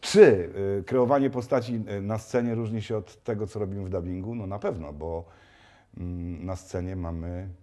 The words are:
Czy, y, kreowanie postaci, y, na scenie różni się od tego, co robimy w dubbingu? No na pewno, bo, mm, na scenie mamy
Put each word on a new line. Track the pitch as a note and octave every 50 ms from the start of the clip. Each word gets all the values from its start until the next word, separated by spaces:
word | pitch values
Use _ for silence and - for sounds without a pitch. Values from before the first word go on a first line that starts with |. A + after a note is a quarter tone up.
| - -
Czy, | - G3 G#3+ D#3 A2+ F#2+ F2 D#2+ - G2 G2 G2 G2 G2+
y, | F#2
kreowanie | - B2+ B2+ B2 A#2+ C#3 C#3+ C3+ C3+
postaci, | A#2+ B2+ A#2 - - C3 A#2+ A2+ B2 A2+ G#2+ G#2 G#2 G2+
y, |
na | G2 G2+ G#2+ A2
scenie | - - - B2+ A#2+ A#2+ A#2
różni | A2 A#2 A2 A2 A2+
się | G#2 - A#2 G#2+
od | G2+ - - - _
tego, | - A2+ G#2 G#2+ G2
co | - G#2+
robimy | G#2 G2 G2 G2+ G2
w | F#2
dubbingu? | F#2 F#2 F2 F2+ F2+ F#2 F#2+ G#2+ A#2
No | A#2+ G#2 F#2
na | G2 G#2
pewno, | - G3+ D3 F2+ D#2+ D2 D2
bo, | D2 D#2 E2 E2 E2 E2+ - - - - - - - - - - - _ _ - -
mm, | F2+ F2+ F2+ F2 E2+ F2 F2 - E2+
na | F#2 F#2+
scenie | F2+ - - - F#2 F2+ F#2 F#2+
mamy | F#2 F2+ E2 E2 E2+ E2 E2+ F2 F2+ F#2+ G2 F2 -